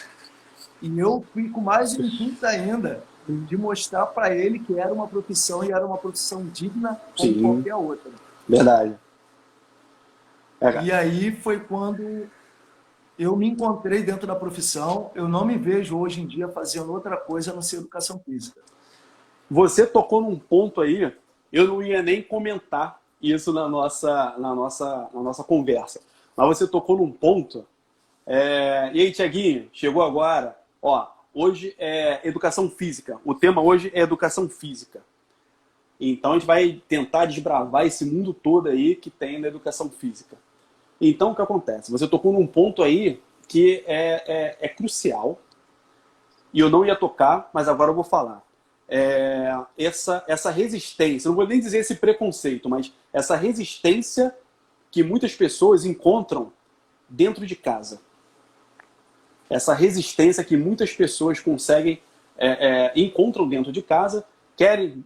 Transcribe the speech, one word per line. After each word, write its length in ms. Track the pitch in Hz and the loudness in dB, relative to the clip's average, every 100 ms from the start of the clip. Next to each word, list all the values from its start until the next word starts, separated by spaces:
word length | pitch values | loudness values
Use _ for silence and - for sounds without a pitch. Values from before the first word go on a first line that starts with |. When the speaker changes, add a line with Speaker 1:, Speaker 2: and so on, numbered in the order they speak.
| - - - _ _ _ - _ | -14 -20 -20 _ _ _ -20 _
Speaker 1:
E 160 | 165 165 | -8 0
eu 260 | 196 240 - | 0 0 -4
fui 160 | 214 226 | -6 -6
com 100 | 226 | -4
mais 340 | 196 220 247 | 0 2 2
intuito 500 | 262 240 - 240 - | -2 -4 -4 -6 -4
ainda 580 | 233 202 185 233 196 - - _ - | -2 -2 -2 -4 -4 -8 -14 _ -8
de 280 | 151 151 185 | -8 -6 -4
mostrar 500 | 208 196 - 190 208 | -4 -6 -4 -2 -2
pra 280 | - 208 | -2 0
ele 240 | 175 190 233 | 0 0 -2
que 200 | - 175 | -4 -4
era 140 | 185 | -2
uma 160 | 214 208 | -4 -6
profissão 560 | 196 196 190 - 175 | -6 -4 -4 -2 -2
e 80 | 190 | -2
era 120 | 190 | -2
uma 140 | 185 190 | -2 -6
profissão 460 | 185 - - 190 180 | -8 -8 -8 -8 -10
digna 540 | - 185 208 226 220 - - | -8 -8 -6 -6 -8 -12 -4
como 160 | 254 | 0
Speaker 2:
Sim. 100 | 107 | 2
Speaker 1:
qualquer 320 | 233 - 202 | 2 0 -2
outra. 360 | 214 156 143 131 120 - _ - | -6 -6 -8 -14 -20 -20 _ 2
Speaker 2:
Verdade. 480 | 120 123 117 107 104 _ _ _ _ _ _ _ _ _ _ _ _ _ _ _ _ | 4 6 6 2 -6 _ _ _ _ _ _ _ _ _ _ _ _ _ _ _ _
É, 120 | 127 | 0
cara. 140 | 120 170 | 0 0
Speaker 1:
E 60 | |
aí 400 | 185 165 170 208 220 | 0 0 0 -2 -4
foi 200 | 220 208 | -4 -4
quando 680 | 214 196 202 202 214 214 208 _ _ _ _ _ _ _ _ - | -4 -6 -6 -6 -8 -10 -12 _ _ _ _ _ _ _ _ -4
eu 160 | 170 202 | -2 0
me 120 | 214 | 0
encontrei 540 | 233 226 208 190 202 | 0 -2 -2 -2 -2
dentro 240 | 185 190 196 | -2 -6 -6
da 100 | 185 | -8
profissão. 760 | 175 175 - 151 156 196 214 | -8 -6 -6 -4 -4 -4 -6
Eu 140 | - 170 | -6 -2
não 160 | 170 | 0
me 120 | 220 233 | 0 0
vejo 400 | 170 196 180 165 | 0 0 -2 -4
hoje 220 | 175 170 | -4 -6
em 60 | 156 | -8
dia 220 | 139 175 | -8 -8
fazendo 440 | 175 - 170 160 | -8 -8 -8 -8
outra 240 | 180 190 180 | -8 -8 -8
coisa 340 | - 165 160 | -6 -6 -6
a 40 | |
não 80 | 175 | -8
ser 140 | 170 175 | -8 -10
educação 420 | 170 175 165 185 | -12 -10 -10 -10
física. 360 | - - 233 - _ _ _ _ _ _ _ _ _ | -12 -12 -12 -18 _ _ _ _ _ _ _ _ _
Speaker 2:
Você 360 | 143 185 190 233 | 4 6 6 6
tocou 340 | 226 - 220 | 4 4 2
num 180 | 220 170 | 0 -4
ponto 420 | - 175 208 175 | 2 4 4 0
aí, 320 | 151 180 160 - _ _ _ | 0 2 0 -4 _ _ _
eu 140 | 151 190 | 2 4
não 140 | 196 | 2
ia 200 | 202 190 | -2 -2
nem 200 | 175 202 | 0 -2
comentar 800 | - 220 214 202 - 147 160 - _ _ | -2 -6 -6 -8 -6 -6 -6 -10 _ _
isso 300 | 151 156 156 | -2 -2 0
na 160 | 160 151 | -2 -2
nossa, 680 | 147 143 - 151 143 127 123 | -2 -2 -2 0 0 -2 -4
na 160 | 131 | -6
nossa, 540 | 123 127 - 143 135 120 | -4 -6 -6 -6 -6 -10
na 80 | 123 | -8
nossa 220 | 123 131 | -8 -8
conversa. 560 | - 160 135 120 - - - _ _ - | 0 0 2 -2 -4 -14 -20 _ _ 2
Mas 100 | 139 160 | 2 4
você 80 | 185 | 0
tocou 320 | 175 180 190 | 0 0 2
num 120 | 165 | 0
ponto. 560 | 123 156 196 135 120 - _ _ _ _ _ - | 2 2 2 0 -12 -18 _ _ _ _ _ -2
É, 640 | 131 143 143 139 139 135 | 0 2 2 0 0 -2
e 80 | 156 | 2
aí, 120 | 190 | 0
Tiaguinho, 560 | 180 180 165 196 131 107 | 2 -2 0 0 -2 -4
chegou 300 | - 147 147 | -6 -2 2
agora. 540 | 160 139 160 160 123 - _ _ | 2 2 0 0 -2 -10 _ _
Ó, 240 | 139 131 107 - _ | 0 0 -2 -14 _
hoje 420 | 139 175 180 190 - | -2 0 0 -6 -8
é 420 | 165 156 151 139 165 | -6 -2 -2 -2 -4
educação 400 | 156 170 160 190 | -2 -2 -2 -4
física. 500 | - 175 135 - 113 | -4 -8 -8 -12 -10
O 100 | 147 | -6
tema 280 | 135 175 180 | 2 4 4
hoje 280 | 160 180 185 | 6 4 2
é 60 | 175 | 0
educação 480 | 165 165 165 - 180 | 2 2 -2 -2 -4
física. 540 | - 151 127 - - - _ _ _ _ _ _ _ _ _ | -8 -14 -16 -18 -20 -20 _ _ _ _ _ _ _ _ _
Então, 340 | 131 127 139 | -4 -2 0
a 20 | |
gente 120 | 165 165 | 0 4
vai 360 | 170 175 151 - | 4 4 0 -2
tentar 360 | 151 131 160 | -2 0 0
desbravar 640 | 170 151 147 139 123 135 165 | 0 -2 -2 -2 0 0 0
esse 180 | - | 0
mundo 300 | 143 160 190 | -2 -2 -4
todo 340 | - 147 175 160 | -4 2 2 4
aí 260 | 131 147 180 | 2 2 0
que 120 | 165 | -6
tem 320 | - 139 147 | -12 -10 -8
na 80 | 151 | -8
educação 400 | 147 151 - 151 | -8 -8 -8 -10
física. 480 | - 127 110 - - _ _ _ _ _ _ | -10 -12 -12 -18 -20 _ _ _ _ _ _
Então, 320 | 156 151 208 | 2 4 0
o 20 | 214 | 0
que 60 | |
acontece? 480 | 196 196 - 107 107 | -2 -2 -4 -8 -6
Você 180 | 120 151 | -4 0
tocou 240 | 165 190 | 2 2
num 140 | 196 170 | 2 2
ponto 360 | - 196 - | 4 2 4
aí 400 | 151 160 208 127 _ _ - | 2 4 2 -2 _ _ -2
que 360 | 165 180 185 170 | 4 4 4 -2
é, 380 | 160 165 165 165 | -2 -2 -2 -4
é, 300 | 160 151 - | -4 -4 -6
é 80 | 143 | -10
crucial. 680 | - 220 - - - 113 170 _ _ _ _ _ _ _ _ _ _ _ | -6 -8 -4 -4 -2 -4 -6 _ _ _ _ _ _ _ _ _ _ _
E 80 | 151 | 2
eu 80 | 156 | 6
não 160 | 165 | 6
ia 120 | 202 196 | 4 2
tocar, 520 | 180 - 135 175 - | -2 2 4 4 0
mas 160 | 160 151 | -2 0
agora 220 | 139 151 | 2 2
eu 40 | |
vou 100 | 165 | 2
falar. 380 | 165 175 120 104 _ _ _ _ - | 0 0 -2 -8 _ _ _ _ -6
É, 680 | 131 135 135 135 135 131 127 127 - | 0 2 2 0 -2 -4 -4 -8 -6
essa, 480 | 160 165 - 180 170 | -4 -4 -4 -4 -2
essa 220 | 156 - | -4 -2
resistência, 760 | 156 226 214 - - 156 135 160 | -2 -2 -4 -8 0 0 2 0
não 60 | |
vou 120 | 175 196 | 0 2
nem 120 | 247 | 0
dizer 180 | 226 214 | 0 -2
esse 180 | 220 - | -2 0
preconceito, 720 | 208 214 214 - 143 123 123 | 2 2 -2 -4 -6 -6 -4
mas 240 | 131 131 - _ | -4 -6 -14 _
essa 220 | 139 139 160 | -4 -2 0
resistência 960 | 196 233 196 - 170 208 233 - 254 - _ _ _ _ _ | 0 -4 -8 -2 2 2 0 0 0 -2 _ _ _ _ _
que 120 | 175 | 0
muitas 320 | 165 226 240 | 2 2 -2
pessoas 500 | - 180 - 190 185 | 0 0 4 6 6
encontram 680 | 180 165 170 220 196 135 113 - _ _ _ _ _ | 4 0 2 2 0 -6 -6 -14 _ _ _ _ _
dentro 360 | 123 185 214 | 2 2 2
de 120 | 196 175 | -10 -8
casa. 440 | - 110 107 104 _ _ _ _ _ _ _ - _ _ _ _ _ _ _ | -6 -6 -8 -18 _ _ _ _ _ _ _ -20 _ _ _ _ _ _ _
Essa 240 | 127 - | -2 0
resistência 680 | 143 185 185 - - 165 180 | 4 4 2 -4 2 4 4
que 120 | 165 151 | 2 0
muitas 360 | 160 214 220 | 2 0 -2
pessoas 480 | - 170 - 160 151 | 0 0 0 -2 0
conseguem, 600 | - 139 - 151 160 165 _ _ _ - | -2 -2 2 2 2 -2 _ _ _ -2
é, 540 | 131 131 135 127 127 151 | 0 2 2 4 4 2
é, 40 | |
encontram 460 | 190 - 220 220 156 | 2 2 2 2 0
dentro 220 | 135 131 | 0 -2
de 100 | 165 | -6
casa, 420 | - 160 196 208 - _ _ - | 0 0 0 -4 -8 _ _ 2
querem 480 | 185 208 185 135 | 4 4 0 -8